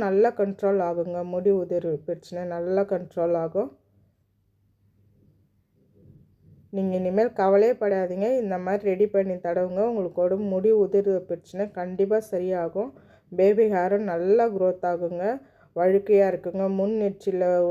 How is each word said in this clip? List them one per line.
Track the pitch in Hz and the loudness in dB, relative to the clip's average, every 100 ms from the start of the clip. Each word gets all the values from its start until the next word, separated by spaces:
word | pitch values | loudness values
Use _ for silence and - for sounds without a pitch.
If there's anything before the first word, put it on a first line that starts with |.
நல்லா | 202 190 233 240 | 0 2 2 2
கண்ட்ரோல் | 202 196 196 196 175 | -2 -2 0 0 0
ஆகுங்க, | 170 170 175 175 | -2 -4 -6 -6
முடி | 180 196 196 | -2 2 2
உதிர்வு | 175 175 170 151 156 | 0 -2 -2 -4 -6
பிரச்சனை | 170 - 175 180 | -10 -10 -10 -8
நல்லா | 170 175 190 196 | -6 -2 -2 -2
கண்ட்ரோல் | 185 180 170 170 170 | -4 -4 -2 0 0
ஆகும். | 165 190 269 - _ _ _ _ _ _ _ _ _ _ _ _ _ _ _ _ _ _ _ _ _ _ - - _ _ _ - _ 196 | -2 -4 -6 -8 _ _ _ _ _ _ _ _ _ _ _ _ _ _ _ _ _ _ _ _ _ _ -20 -20 _ _ _ -20 _ -4
நீங்க | 190 185 | -2 -2
இனிமேல் | 185 196 240 226 | 0 0 0 0
கவலையே | 190 202 233 247 | 4 4 4 2
படாதீங்க, | 208 190 180 185 214 262 | -2 -2 -2 -2 -2 -2
இந்த | 208 185 180 | -2 -4 -2
மாதிரி | 202 202 | -2 0
ரெடி | 190 208 202 | 0 2 2
பண்ணி | 190 180 175 | -2 -4 -4
தடவுங்க. | 175 180 185 226 | -2 -2 -2 -2
உங்களுக்கு | 226 180 175 175 | -2 -4 -2 0
உடம்பு | 196 208 | 0 -2
முடி | 190 208 220 190 | 0 4 4 4
உதிர்வு | 202 202 185 180 | 2 2 0 -4
பிரச்சனை | 170 - 180 208 190 | -10 -8 -8 -6 -6
கண்டிப்பா | 180 185 196 214 220 | -6 -2 0 0 -2
சரியாகும். | 185 185 180 165 185 254 - - _ _ 180 | -4 -2 -2 -2 -4 -6 -10 -20 _ _ 2
பேபி | 196 208 220 190 | 4 6 4 2
ஹேரும் | 180 202 208 | 2 0 0
நல்லா | 170 185 226 233 196 | -2 2 4 2 2
க்ரோத் | 185 180 180 | 0 0 -2
ஆகுங்க, | 175 170 175 196 269 - _ _ 170 | -2 -4 -4 -4 -4 -10 _ _ 0
வழுக்கையா | 180 196 196 202 196 | 2 2 4 4 4
இருக்குங்க, | 180 175 190 190 196 | 0 -6 -4 -2 -2
முன் | 196 220 | -2 -2
நெற்றியில | 202 196 - 185 180 180 175 | -4 -4 -4 0 2 2 2